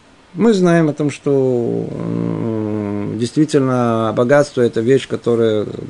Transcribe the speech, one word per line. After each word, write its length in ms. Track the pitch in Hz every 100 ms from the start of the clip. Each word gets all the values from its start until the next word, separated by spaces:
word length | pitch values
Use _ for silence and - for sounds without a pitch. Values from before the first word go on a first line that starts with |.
| _ _ _
мы 220 | 175 226
знаем 340 | 202 180 170 156
о 60 |
том, 160 | 143 147
что, 760 | - 147 139 131 123 117 113 113
м, 1300 | - 113 113 113 110 113 110 107 107 104 101 104 107
действительно 920 | 117 - 151 147 131 127 120 113 110 110
богатство — 460 | 123 143 143 -
это 180 | 120 113
вещь, 260 | 113 135 -
которая, 600 | 113 - 117 113 107 101 -